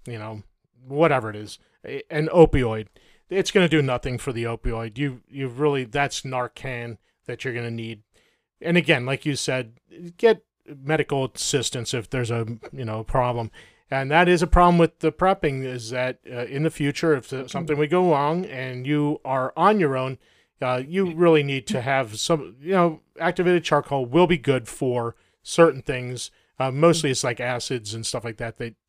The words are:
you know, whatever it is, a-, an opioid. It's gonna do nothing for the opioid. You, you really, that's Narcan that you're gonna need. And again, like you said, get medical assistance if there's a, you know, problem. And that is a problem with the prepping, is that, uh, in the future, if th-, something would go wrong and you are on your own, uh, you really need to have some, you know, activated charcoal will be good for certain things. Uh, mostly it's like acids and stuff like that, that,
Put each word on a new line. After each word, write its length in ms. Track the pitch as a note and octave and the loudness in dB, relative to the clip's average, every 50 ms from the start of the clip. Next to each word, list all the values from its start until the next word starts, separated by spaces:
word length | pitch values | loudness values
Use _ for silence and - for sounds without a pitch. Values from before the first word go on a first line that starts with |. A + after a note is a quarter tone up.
| - | -14
you 120 | B2+ A#2 G#2+ | -12 -12 -12
know, 240 | G#2+ A2 A2 G#2+ - _ _ _ _ _ _ A#2+ B2+ | -10 -12 -12 -14 -16 _ _ _ _ _ _ _ _
whatever 440 | C3 C#3 D3 E3+ D#3+ C#3+ B2+ A2 G#2+ | -8 0 2 2 4 2 0 -2 -4
it 60 | G#2 | -10
is, 220 | G#2 G#2+ G2+ - - _ _ _ _ - | -10 -14 -16 -18 -20 _ _ _ _ -14
a-, 180 | - C3 C#3 - - | -12 -12 -12 -12 -8
an 180 | D#3+ D3+ D#3 D#3 | -4 -4 -2 2
opioid. 600 | - F3+ D#3+ - - C#3 B2 A2+ A2 A2 G#2+ - _ _ _ _ _ _ _ - | 8 8 8 8 8 2 0 0 -2 -6 -8 -12 _ _ _ _ _ _ _ -6
It's 220 | F3 G3 F#3 - - | -4 -4 -4 2 4
gonna 160 | G3 F3+ D#3 | 4 4 4
do 140 | D#3+ D#3 C#3 | 4 2 2
nothing 360 | C3 B2 B2 - C#3 B2 A#2+ | 2 -2 -4 -4 -6 -8 -6
for 140 | - C#3 A#2 | -6 -6 -6
the 120 | A#2 A#2 | -4 -6
opioid. 540 | A#2 A#2 - - B2 A2+ A2+ A#2 A2+ G#2 B2 | -6 -6 -4 -4 -4 -4 -4 -6 -8 -6 -6
You, 240 | C#3+ C#3+ B2+ B2+ _ _ | -6 -6 -6 -8 _ _
you 200 | B2 C#3 C3+ B2+ | -12 -10 -8 -8
really, 360 | A#2 C3 D3+ D3+ C#3+ C3+ C3 | -4 0 0 0 0 0 -4
that's 380 | A2+ G#2+ C#3+ C#3 C3+ - - - | -4 -2 -2 -2 -2 -2 -8 -10
Narcan 760 | C3 C3 B2+ B2 A#2+ _ - - C3+ B2 A#2+ A#2+ A#2+ A2 - _ _ _ _ _ | -6 -6 -6 -6 -6 _ -12 -12 -10 -10 -8 -10 -10 -12 -14 _ _ _ _ _
that 180 | - B2 - - | -12 -12 -8 -8
you're 100 | C3+ A#2+ | -8 -6
gonna 160 | B2 A#2+ A#2 | -6 -6 -6
need. 320 | A2+ A2+ A2+ A#2 A2+ G#2 _ _ _ _ _ _ _ _ _ _ _ _ | -8 -8 -8 -10 -12 -14 _ _ _ _ _ _ _ _ _ _ _ _
And 160 | - E3 F3 | -2 2 2
again, 300 | F3 C#3+ C#3 D#3+ B2+ B2 | 2 4 2 0 0 2
like 180 | C3 C3+ B2+ - | -4 -6 -4 -2
you 120 | D#3 C#3 | -4 -4
said, 440 | - - - C3 C3 B2+ A2 A#2 _ _ _ E3+ - F3 E3+ F3 | -4 -2 -4 -4 -4 -4 -8 -14 _ _ _ -20 -18 -18 -18 -10
get 280 | - A#3 A3+ A3 A3 _ _ _ _ _ | 2 4 4 4 4 _ _ _ _ _
medical 640 | - D3 C3+ C3+ C#3+ D#3+ D#3 C#3+ - A3 G3 C3 B2 _ | -20 -20 -14 -4 -2 0 0 0 0 0 -2 -2 -2 _
assistance 600 | - - - - C3 A#2 - - B2+ A2+ - - | -6 -6 -2 -2 -2 -2 -2 -6 -8 -8 -6 -6
if 160 | B2 - - | -6 -6 -6
there's 200 | - B2+ A#2+ A2 | -6 -4 -4 -2
a, 160 | A#2+ A#2 A2+ A2 A#2 A2 - - - | -2 -4 -4 -6 -8 -14 -14 -18 -14
you 120 | C3 A#2+ | -10 -10
know, 200 | A2 G#2+ A2+ A2 | -8 -8 -8 -8
problem. 460 | - - C3+ B2 B2 A#2+ A#2+ A2+ G#2+ - - - - _ _ _ - | -4 -2 0 0 0 -2 -4 -6 -8 -10 -16 -20 -20 _ _ _ -6
And 200 | C3+ C3+ C3+ C3+ | -4 -4 -2 2
that 180 | D3 E3+ F3+ F3 | 4 4 6 6
is 140 | F3+ D#3+ F3 | 4 4 4
a 40 | |
problem 320 | - - F3+ F3 F3 F3 E3+ | 4 6 6 8 8 8 6
with 220 | E3 D#3+ _ - | 4 4 _ 0
the 120 | - D#3 D3+ | -2 -2 0
prepping, 520 | - F#3 F#3+ G3 F#3+ - D3 C3+ C3 C3 | 2 2 2 2 2 0 -4 -2 -2 -6
is 260 | C3 B2+ B2 A2 A2 | -6 -8 -8 -10 -8
that, 280 | B2+ B2+ B2+ B2+ B2+ _ _ - | -4 -4 -4 -4 -4 _ _ -12
uh, 160 | B2 A#2+ B2 | -10 -8 -8
in 160 | - C#3 C#3+ D#3 | -6 -4 -2 -2
the 80 | D#3 | -2
future, 440 | - - D3 C#3 C#3+ - - D#3+ D3+ | -2 0 -2 -2 -2 0 0 2 2
if 160 | C3 - - | 0 0 -8
th-, 200 | C3+ C3 C3 B2+ | -10 -10 -10 -8
something 280 | - C#3 E3 D3+ D3+ C#3+ | -8 -8 -4 -2 0 0
would 120 | D3+ C#3+ | 0 2
go 200 | E3+ F3+ F3+ F3 | 2 2 4 4
wrong 340 | D#3 C#3 C#3+ D3 E3 F3+ F#3 | 4 2 2 0 0 -2 -4
and 400 | - C3+ B2+ C3 B2+ B2+ B2+ B2+ | -6 -8 -8 -8 -8 -8 -8 -4
you 340 | C#3 D3+ D3 D3 D3 - - - | -2 0 2 2 0 -2 -4 -4
are 280 | C3 C3+ C3 B2+ C3 - | -4 -2 -2 -2 -4 -2
on 220 | D#3 E3+ G3+ A3 G#3 | 2 4 4 4 4
your 180 | E3 C#3 C3+ | 2 0 0
own, 220 | C3 C3 C3 C3 - _ _ _ _ _ _ _ - | -2 -4 -4 -6 -10 _ _ _ _ _ _ _ -6
uh, 220 | C#3 B2+ B2+ B2+ C3 | -4 -2 -2 -2 -4
you 260 | D3+ F3 F#3+ G3 F3 D#3+ | -4 -2 -2 0 0 2
really 280 | D#3+ F3 E3+ D#3+ D3+ C#3+ | 4 6 6 6 6 4
need 240 | C#3 C#3 C3+ - - | 2 -4 -4 -4 -4
to 120 | - C3 | -6 -4
have 380 | A#2 C3+ C3+ C3+ C3 G#2+ G#2+ A2 | -2 0 0 0 0 -2 -6 -8
some, 380 | - - E3+ D3+ C3 E2+ A2 C3 | -2 0 0 -2 -2 -8 -16 _
you 120 | C#3+ E3+ G3 | -6 -2 2
know, 280 | F#3 F3 E3+ D#3 - _ _ _ - | 2 2 2 0 -4 _ _ _ -4
activated 440 | E3 E3+ F3 F#3 F3+ F3+ F3+ E3+ D#3+ | -2 -2 0 0 2 2 2 2 2
charcoal 400 | - D#3 C#3+ - - C#3+ C3+ B2+ | 2 0 0 0 0 -4 -4 -4
will 220 | A#2+ B2+ E3+ F3+ | 0 4 4 4
be 120 | E3+ F3+ C#3+ | 4 4 0
good 280 | A2+ C#3 C3 B2+ A2+ - | 2 0 0 0 -2 -6
for 460 | - - C#3+ B2+ A#2+ A#2+ A#2 A#2 - _ _ _ _ _ _ | -8 -4 -2 -2 0 -2 -4 -4 -8 _ _ _ _ _ _
certain 400 | - - - E3+ D#3+ C3+ C3+ - | -6 6 6 6 6 6 0 -6
things. 480 | - C3 B2+ B2+ B2 B2+ A#2 - - _ _ _ _ _ - | -6 -6 -6 -6 -8 -10 -10 -12 -14 _ _ _ _ _ -4
Uh, 120 | C3+ C3 | -4 -2
mostly 400 | B2+ C#3 D#3+ E3+ D#3+ E3 D#3 C#3 | 0 4 4 6 4 4 2 -2
it's 140 | B2+ - - | -2 0 -2
like 160 | B2 A#2 - | -4 -4 -4
acids 540 | A#2+ B2 B2+ A#2+ - - C3+ A#2+ G#2+ G2+ A2 | -6 -6 -6 -6 -6 -6 -8 -8 -8 -10 -12
and 120 | A2+ A#2 | -10 -8
stuff 180 | - - A#2+ G#2+ | -8 -8 -8 -8
like 120 | A#2 G#2+ | -10 -10
that, 220 | - A#2+ A2+ - - | -8 -10 -10 -10 -10
that, 160 | B2 A#2 A2 _ _ | -12 -12 -12 _ _